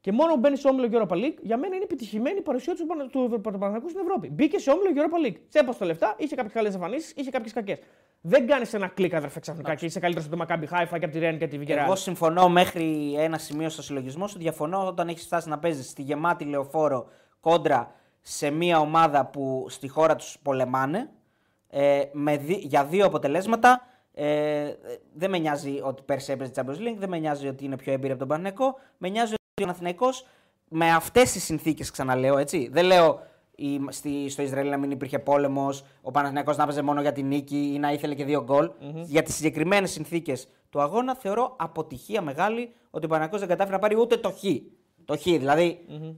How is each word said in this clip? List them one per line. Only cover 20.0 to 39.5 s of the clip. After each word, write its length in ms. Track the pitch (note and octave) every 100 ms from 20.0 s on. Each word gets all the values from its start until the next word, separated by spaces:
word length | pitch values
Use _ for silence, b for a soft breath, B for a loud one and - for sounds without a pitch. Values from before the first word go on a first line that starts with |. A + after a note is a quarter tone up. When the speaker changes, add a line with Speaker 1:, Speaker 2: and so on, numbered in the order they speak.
| D#3+ D3
Speaker 2:
τους 200 | - -
πολεμάνε, 680 | - C3 B2 C3 C3+ F3 C#4 - _ _ _ _ _
ε, 340 | C#3 C#3+ C#3+ C#3
με 240 | D3+ D3 D3
δι-, 220 | C#3 G3
για 220 | E3+ C#3+
δύο 220 | C#3+ F3+ G3
αποτελέσματα. 800 | D3 C#3 D3+ G3 A3+ B3 B3 b b b
Ε, 580 | - D3 D3+ D3+ D3+ D3 - - A#2+ _
δεν 160 | D3+ F#3
με 80 | F#3+
νοιάζει 420 | D#3 D3 C#3 C#3
ότι 180 | C3+ B2+
πέρσι 300 | - C#3 C3
έπαιζε 200 | C3+ C3 B2
Champions 220 | B2+ C#3+ A#3
League, 80 | A3
δεν 100 | F#3+
με 100 | F3
νοιάζει 300 | D#3 D3 C#3
ότι 160 | C3+
είναι 120 | C3+ C3
πιο 160 | -
έμπειρη 180 | C3+ C3+
από 80 | B2+
τον 100 | C3
Παναθηναϊκό. 500 | D3+ F#3+ G3 C4 C4 B B
Με 100 | F3+
νοιάζει 240 | G#3 A#3
ότι 300 | A3 _ -
ο 20 | F#3+
Παναθηναϊκός 600 | F3 F3 F3+ B3+ C4 - b b b _
με 220 | D#3+ E3
αυτές 400 | E3 - - B3
τις 120 | -
συνθήκες, 460 | - D#3 - D3+ C3+
ξαναλέω, 480 | - C3+ B2+ C3 C#3
έτσι. 300 | C#3 - A#2+
Δεν 120 | C3+
λέω 360 | F3+ F#3 E3 C#3+ B B B
η, 260 | - C#3+ C#3 C#3
στη, 400 | - D3+ C#3+ C#3
στο 140 | C#3
Ισραήλ 260 | C#3 C3+ C#3
να 80 | C#3
μην 140 | C#3
υπήρχε 280 | C#3 C3 C#3
πόλεμος, 680 | C#3 C#3+ C#3+ C#3 C#3 C#3 - b
ο 80 | C#3
Παναθηναϊκός 460 | C3 C#3+ C#3 C#3+ C#3+
να 60 |
έπαιζε 200 | D3 D3
μόνο 180 | C#3+ C#3+
για 120 | D3
την 140 | C#3 C3+
νίκη 440 | C#3+ C#3 C#3+ C#3+
ή 40 | C#3+
να 140 | C#3+
ήθελε 220 | D3 D3+
και 100 | C#3
δύο 180 | C#3 D3
γκολ. 260 | B2 C#3 D3+ -
Speaker 1:
Μμμ. 220 | C#3+ D#3
Speaker 2:
Για 200 | E3+ D3
τις 120 | D3+
συγκεκριμένες 560 | - D3+